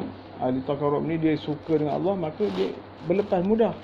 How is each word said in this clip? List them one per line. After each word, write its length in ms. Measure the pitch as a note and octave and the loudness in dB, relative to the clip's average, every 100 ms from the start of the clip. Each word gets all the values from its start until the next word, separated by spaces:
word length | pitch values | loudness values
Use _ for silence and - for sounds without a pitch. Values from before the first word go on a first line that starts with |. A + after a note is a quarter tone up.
| - - - - | -4 -10 -16 -4
ahli 160 | B2+ C3 C3 | 0 0 -2
takarub 400 | C#3+ D3 D3 D3 | 0 2 2 0
ni, 80 | |
dia 240 | D#3+ D#3+ D3 | 0 2 2
suka 400 | - D3 - D3+ | -2 -6 0 2
dengan 240 | D3 D3 | 2 0
Allah, 120 | F3 G3 | 0 0
maka 240 | D#3 D3+ G#3 F#3 | -2 -2 -2 0
dia 160 | F#3 - - - D#3 | -2 -4 -12 -12 0
berlepas 320 | F#3+ G#3 F#3 F#3+ | 0 2 2 4
mudah. 240 | A3+ G#3+ - | 4 4 0